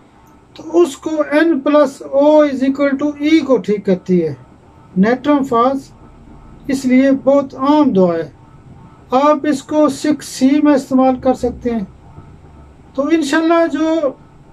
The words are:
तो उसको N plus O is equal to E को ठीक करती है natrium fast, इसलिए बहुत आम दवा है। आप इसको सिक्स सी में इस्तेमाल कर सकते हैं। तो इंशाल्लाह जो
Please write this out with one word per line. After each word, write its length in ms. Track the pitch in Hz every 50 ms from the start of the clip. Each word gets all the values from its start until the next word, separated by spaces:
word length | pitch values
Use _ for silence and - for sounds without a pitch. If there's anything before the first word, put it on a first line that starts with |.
| _ _ _ _ _ - - _ _ _ -
तो 60 | - 302 320 311 349
उसको 300 | 349 - - - - 320 311 302 294 - 285
N 180 | 302 330 339 311 262
plus 400 | - 294 294 302 285 262 - - - 285 269
O 180 | 277 285 302 302 302 302
is 180 | 285 262 240
equal 340 | 269 277 269 277 285 277 269 277
to 120 | 294 294 294 285
E 200 | 294 302 320 320
को 160 | 262 269 262 202
ठीक 260 | 180 202 208 196 -
करती 320 | 202 185 180 - - 185 175
है 180 | 160 156 135 - - - - - - - - - - - - 185
natrium 460 | 196 226 247 254 - 294 294 277 269
fast, 480 | - 233 226 247 269 277 269 - - - - - - - - - - - - - - - - - -
इसलिए 400 | 262 269 - 254 254 254 269 277
बहुत 420 | 262 - - 262 277 285 277 - -
आम 380 | - 262 285 302 202 - -
दवा 220 | 190 190 185 175 165
है। 180 | 165 160 - - - - - - - - - - - - - - - - - 254 262
आप 240 | 285 302 302 294 294
इसको 420 | 302 285 269 - - 302 302 302 277
सिक्स 380 | - - - 302 294 - - -
सी 320 | - - 254 269 294 302
में 140 | 294 294 285
इस्तेमाल 420 | 262 262 - 262 262 262 262 254 247
कर 160 | - 262 254
सकते 340 | - - 233 - - - 240
हैं। 160 | 233 226 190 - - - - - - - - - - - - - - - - - - - - - -
तो 120 | 269 285 302
इंशाल्लाह 560 | 330 320 285 269 302 320 320 330 339 330 339 330
जो 500 | 269 302 320 320 320 320 294 262 - - - - - - - -